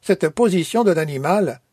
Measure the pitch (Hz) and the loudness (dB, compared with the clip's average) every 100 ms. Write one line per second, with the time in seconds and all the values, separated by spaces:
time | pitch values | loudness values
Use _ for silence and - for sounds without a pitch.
0 | - 190 156 185 233 180 156 226 214 160 | -4 -2 -2 0 0 0 -2 0 0 0
1 | 156 135 147 208 165 113 _ | -2 -4 0 0 0 -6 _